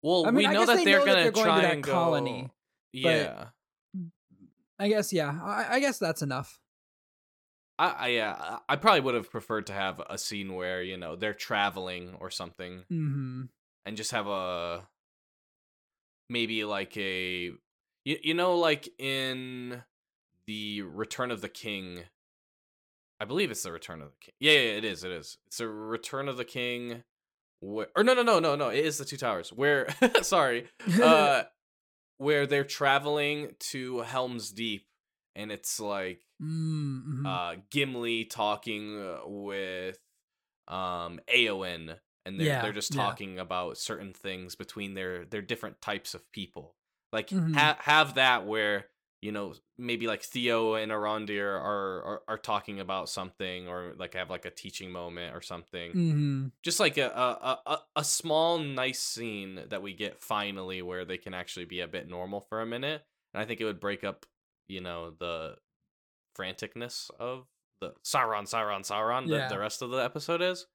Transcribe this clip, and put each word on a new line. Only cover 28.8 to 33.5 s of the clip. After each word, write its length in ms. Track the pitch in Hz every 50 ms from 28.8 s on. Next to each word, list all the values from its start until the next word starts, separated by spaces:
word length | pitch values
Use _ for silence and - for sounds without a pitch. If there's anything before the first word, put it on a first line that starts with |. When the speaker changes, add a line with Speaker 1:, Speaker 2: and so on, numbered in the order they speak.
| 156
Speaker 1:
is 120 | 160 147 147
the 80 | 139
Two 120 | - 147 131
Towers, 340 | 135 120 104 90 85 - 90
where, 340 | 113 135 147 147 139 127 - 143 - 254 247
<laughs> 140 | - -
sorry, 460 | - - 196 175 147 131 120 117 123 - _ _ -
Speaker 2:
<laughs> 160 | 202 170 202
Speaker 1:
uh, 420 | 240 156 160 156 151 143 139 123 - - _ _ _ _ _ _ _ _ _ _ _ _ _ _
where 300 | 135 143 151 143 143 135
they're 160 | 143 139 139
traveling 880 | 143 - - 147 139 135 143 143 147 147 147 147 147 147 147 147 135